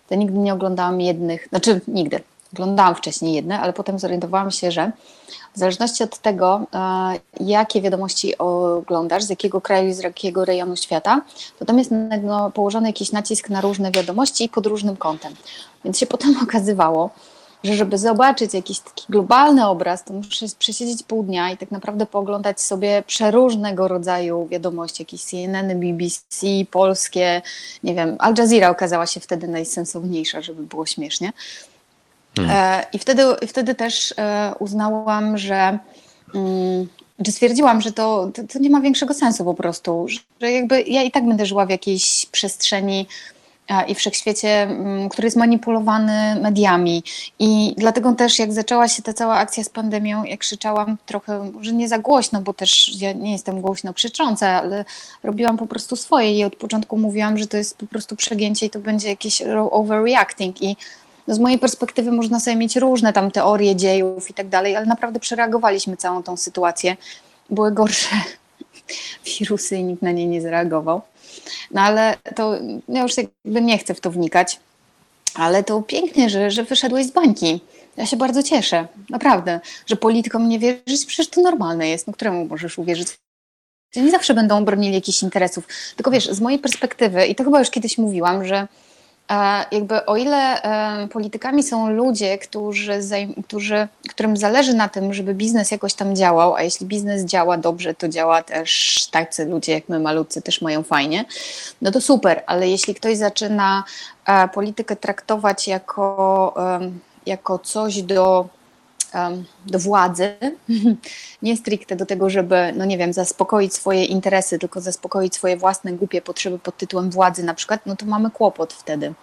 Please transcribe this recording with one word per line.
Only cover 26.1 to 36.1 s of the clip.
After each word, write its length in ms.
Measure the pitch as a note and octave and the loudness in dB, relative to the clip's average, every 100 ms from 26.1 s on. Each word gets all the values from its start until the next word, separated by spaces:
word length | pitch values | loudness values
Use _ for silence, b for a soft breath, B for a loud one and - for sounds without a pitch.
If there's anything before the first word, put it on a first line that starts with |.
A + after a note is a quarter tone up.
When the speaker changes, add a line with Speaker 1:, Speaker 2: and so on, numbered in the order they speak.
| - - | -6 -10
Speaker 1:
C, 180 | - G3 G3 F#3+ | -4 0 0 0
polskie, 720 | F#3 F#3+ F#3 - F3+ F3+ F3 F3 B B B | 2 2 2 -2 0 0 0 -4 B B B
nie 120 | F#3 E3+ | -4 -2
wiem, 200 | E3 - | -2 2
Al 140 | A3 A3+ | 2 4
Jazeera 320 | A3+ A3+ F3+ | 6 6 6
okazała 360 | F3 F3+ E3+ E3+ | 4 0 0 -2
się 140 | F3+ | -6
wtedy 280 | - F3 E3+ | -6 -6 -4
najsensowniejsza, 920 | E3 E3 - E3 E3+ F3+ E3 D#3+ D#3+ | -6 -6 -6 -8 -6 -6 -4 -4 -6
żeby 220 | D#3 D#3+ | -10 -12
było 220 | D3 D#3 D#3 | -10 -8 -6
śmiesznie. 480 | - D3+ - G3+ B B B B B _ _ _ _ _ - E3 | -6 -6 -4 -6 B B B B B _ _ _ _ _ -2 2
Speaker 2:
Hmm. 320 | G3 F#3+ F#3+ | 4 4 2
Speaker 1:
E, 40 | - | -2
i 60 | G#3 | -4
wtedy, 240 | - C4 C4+ - | 2 4 4 2
i 60 | A3+ | -2
wtedy 280 | C4 B3 B3+ | -2 -2 -2
też, 380 | A#3 - - - | -2 -2 -4 -4
e, 360 | G#3 G#3 G#3 - | -2 0 -2 -4
uznałam, 800 | G3+ G#3 G#3+ A3 G#3+ G#3+ G#3+ G#3+ | -4 -2 -2 -2 -2 0 0 -2
że, 420 | G3 G3 F#3+ G#3 b b b | -2 2 2 2 b b b